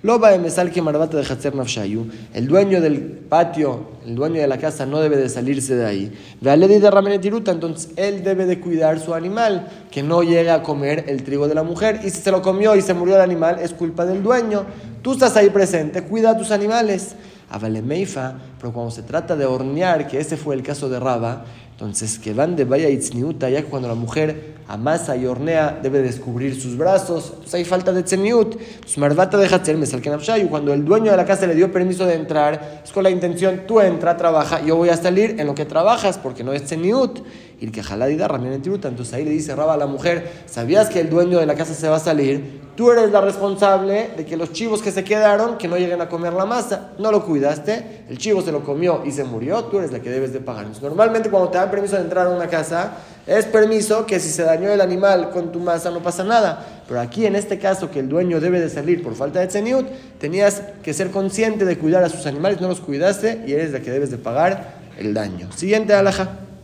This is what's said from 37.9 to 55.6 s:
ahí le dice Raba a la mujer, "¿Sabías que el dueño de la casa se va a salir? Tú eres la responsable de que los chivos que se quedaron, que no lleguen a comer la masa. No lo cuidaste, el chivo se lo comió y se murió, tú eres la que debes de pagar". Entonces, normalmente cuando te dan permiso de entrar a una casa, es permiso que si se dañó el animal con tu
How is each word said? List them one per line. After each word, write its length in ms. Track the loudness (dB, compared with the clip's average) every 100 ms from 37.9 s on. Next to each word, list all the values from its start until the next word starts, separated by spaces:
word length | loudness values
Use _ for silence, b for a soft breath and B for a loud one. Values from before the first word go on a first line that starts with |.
| -2 -2 0 -2 -2 -4 -6 -4 -6 -6 -8 -8
ahí 100 | -6
le 60 | -2
dice 240 | -2 -4
Raba 200 | -2 0
a 20 | 0
la 100 | -2
mujer, 440 | -2 -2 -2 B B -12
"¿Sabías 420 | -8 2 4 4
que 120 | 2
el 80 | 2
dueño 300 | 2 4 4
de 80 | 2
la 80 |
casa 200 | 0 -4
se 140 | -4 0
va 80 | 0
a 40 |
salir? 600 | 2 2 2 0 -4 -14 -16
Tú 160 | 2 6
eres 220 | 6 6
la 80 | 4
responsable 880 | 4 0 -4 2 4 4 2 -2 -2 -8
de 80 |
que 120 | -8 -6
los 160 | -6
chivos 300 | -4 -4 -2
que 80 | -2
se 140 | -4
quedaron, 540 | -2 4 6 4 2 -2
que 100 | -2
no 80 | 0
lleguen 240 | 0 -2
a 80 | -4
comer 240 | -4 -4
la 120 | -2 -2
masa. 460 | -2 -2 -6 -8 -4
No 140 | 2
lo 120 | 2
cuidaste, 800 | 2 0 0 0 -4 -4 -6 -18 -16
el 100 | -8
chivo 240 | 0 0
se 80 | 0
lo 140 | -4
comió 380 | -4 -2 0 0
y 80 | -2
se 120 | -6
murió, 400 | -6 -6 -2 -4
tú 140 | -2 -4
eres 140 | -2
la 80 | -6
que 100 | -6
debes 220 | -4 -4
de 80 | -6
pagar". 220 | -8 -10
Entonces, 200 | -10 -10
normalmente 480 | -6 2 2 2 2
cuando 200 | 2 2
te 80 | 0
dan 120 | 0
permiso 260 | -2 -2 -2
de 60 |
entrar 240 | -2 0 0
a 40 |
una 180 | 0 -2
casa, 460 | -4 -2 -4 -4 B B B 0
es 180 | 0
permiso 600 | 4 4 4 2 0 0 0
que 120 | -2
si 120 | -2
se 120 | 0
dañó 280 | 2 2 2
el 100 | 2
animal 500 | 2 2 4 2 0
con 220 | -4 -6
tu 80 | -4